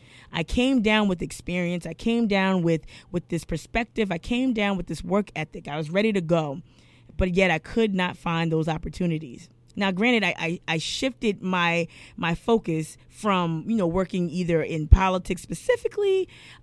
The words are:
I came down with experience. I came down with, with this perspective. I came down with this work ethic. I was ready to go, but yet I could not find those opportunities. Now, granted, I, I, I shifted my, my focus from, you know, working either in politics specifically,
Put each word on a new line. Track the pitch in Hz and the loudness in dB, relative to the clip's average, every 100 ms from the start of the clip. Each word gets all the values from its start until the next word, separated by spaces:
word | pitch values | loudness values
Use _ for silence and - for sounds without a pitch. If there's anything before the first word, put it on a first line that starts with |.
| - - - | -20 -20 -8
I | 160 | -6
came | 165 - 254 269 | -2 2 2 4
down | 208 214 208 | 4 4 2
with | 175 | 0
experience. | 151 - - 180 175 175 | -4 -8 -6 -4 -2 -4
I | 165 | -6
came | 165 226 233 226 | -6 -2 0 2
down | 196 190 185 | 2 2 2
with, | 170 165 - - - | 2 0 -2 -20 -8
with | 180 - | -8 -4
this | 165 | -6
perspective. | - 165 - 226 240 - 202 | -4 -8 -4 -4 -4 -2 -2
I | 170 | -2
came | - 240 262 | -2 0 0
down | 214 202 190 | 0 0 -2
with | 175 | -4
this | 156 | -8
work | 175 196 202 | 0 0 0
ethic. | - 156 - 139 | -6 -8 -10 -8
I | 147 | -6
was | 156 | -2
ready | 185 220 | 2 2
to | 196 | 2
go, | 160 170 151 175 - _ - - - - | 2 2 2 -6 -14 _ -20 -20 -8 -2
but | 190 | 2
yet | 180 185 | 4 4
I | 160 | 2
could | - 233 220 | 0 0 2
not | 190 180 - | 2 -2 -2
find | 175 165 165 | -2 0 2
those | 160 160 | 2 0
opportunities. | 160 135 - 175 156 151 120 - _ _ - | -2 -6 -2 -2 -2 -6 -16 -20 _ _ -4
Now, | 196 | -2
granted, | 180 233 233 | 2 2 4
I, | 185 - | 2 -2
I, | 165 175 - | -4 -4 -4
I | 165 | -4
shifted | - - 262 247 240 196 | -4 -4 -4 -2 -2 -2
my, | 185 185 170 170 165 - - - | -2 0 2 0 -2 -8 -20 -6
my | 170 | -4
focus | 170 - 226 - 160 156 - - | -2 2 0 0 -4 -4 -12 -20
from, | - 214 190 170 160 170 | -6 0 0 0 -2 -2
you | 226 | 0
know, | 170 | 0
working | 180 185 185 175 | 0 -2 -2 -2
either | 165 170 165 | -2 0 0
in | 110 156 151 | 0 -4 6
politics | 190 190 185 - 175 | 6 6 0 -4 -8
specifically, | - - - 480 453 - 403 381 359 - - - | -8 -4 -2 0 -2 -2 0 0 -2 -10 -20 -8